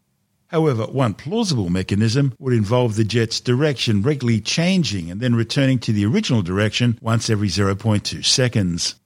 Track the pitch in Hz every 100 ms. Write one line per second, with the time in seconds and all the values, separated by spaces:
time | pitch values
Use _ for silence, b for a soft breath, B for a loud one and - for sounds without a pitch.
0 | _ _ _ _ _ 160 160 113 - 131
1 | 120 92 143 220 208 131 87 90 92 101
2 | 113 131 139 - 135 120 101 123 123 104
3 | 101 120 110 - - 123 156 139 - 104
4 | 117 143 120 113 - - 170 190 120 101
5 | 82 95 123 117 113 - 131 131 - 104
6 | 101 190 214 120 87 95 107 - 120 113
7 | 113 113 - 104 104 87 98 98 113 104
8 | - 80 - - 127 117 90 85 - -